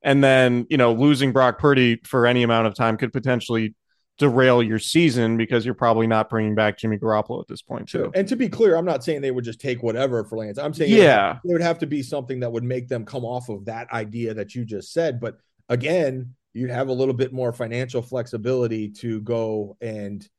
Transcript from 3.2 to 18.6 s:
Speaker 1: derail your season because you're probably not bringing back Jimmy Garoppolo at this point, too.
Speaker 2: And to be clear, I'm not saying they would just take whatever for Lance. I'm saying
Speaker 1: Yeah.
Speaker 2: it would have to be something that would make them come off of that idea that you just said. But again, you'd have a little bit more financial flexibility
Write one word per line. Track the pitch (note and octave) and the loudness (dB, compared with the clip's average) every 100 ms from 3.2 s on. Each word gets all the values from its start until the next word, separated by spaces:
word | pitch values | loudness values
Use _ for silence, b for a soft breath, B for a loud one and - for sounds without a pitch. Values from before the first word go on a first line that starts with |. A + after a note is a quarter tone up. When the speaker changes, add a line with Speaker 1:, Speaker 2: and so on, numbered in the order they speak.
| C3+ B2 - A2+ A2 - _ _ _ _ | -2 -2 0 -2 -2 -6 _ _ _ _
Speaker 1:
derail | D3 B2 C3 B2 | 2 6 6 6
your | A2+ A2 | 4 0
season | - D#3+ E3+ B2 A2+ A2+ | 0 2 4 4 0 0
because | A2+ A#2+ | 0 0
you're | A2+ | -2
probably | B2 A#2+ A2+ A2+ | 0 2 2 2
not | A2 G#2+ | 2 0
bringing | A2+ G#2+ G#2+ | -2 -2 2
back | G#2+ G2+ | 0 0
Jimmy | A2+ G#2+ | -4 -4
Garoppolo | A2 G#2+ G#2 A#2+ | 0 -2 -2 -8
at | - | -10
this | - | -16
point, | - B2+ - | -12 -12 -8
too. | - - | -6 -4
Speaker 2:
And | E3+ G3 | -2 -2
to | A#3+ | -2
be | A#3+ | -4
clear, | - A3 E3 | 2 2 4
I'm | |
not | F3+ D3 | 0 -4
saying | B2 D3+ | -4 -4
they | C#3 | -4
would | B2+ | -4
just | A#2+ A#2 | -6 -8
take | C#3 B2 | -8 -4
whatever | A#2+ A2+ C3+ A#2+ | -4 -2 -2 -2
for | G#2+ A2 | -4 -8
Lance. | G#2+ G#2 | -10 -8
I'm | D3 | -8
saying | D#3+ D#3+ | -2 4
Speaker 1:
Yeah. | A3 F3 A#2 G2 B2+ | 8 8 8 4 -2
Speaker 2:
it | F3 | -2
would | E3+ | 0
have | E3+ E3 | 0 -2
to | D#3 | -4
be | D3 | -6
something | B2+ D3 B2+ C3 | -6 -8 -8 -6
that | A#2+ | -6
would | A#2 | -4
make | A#2+ B2+ B2 | -4 -6 -6
them | B2+ | -8
come | G#2+ C3+ | -8 -10
off | A#2 B2 A#2+ | -6 -8 -8
of | G#2 G2 | -12 -10
that | A2+ D3 | -10 -8
idea | A#2 G#2+ A2+ A#2 | -8 -8 -6 -6
that | A2 G2+ A#2+ | -6 -10 -8
you | |
just | A#2 G#2+ G2 | -8 -10 -6
said. | - E3 B2+ | -2 -2 -2
But | A#2+ - _ _ _ | -8 -12 _ _ _
again, | B2 C#3 F3+ D3 C3 B2+ - _ | -4 0 0 0 -4 -12 -18 _
you'd | A2 B2+ | -8 -6
have | B2 C3+ | -4 -4
a | |
little | B2+ C3 | 0 0
bit | B2 B2+ | 0 -4
more | B2+ B2 | -2 -6
financial | A#2 A#2 A#2+ B2+ B2+ | -4 -6 -6 -4 -6
flexibility | A#2 C3 A2+ A#2 A2 B2+ | -6 -8 -6 -6 -4 -2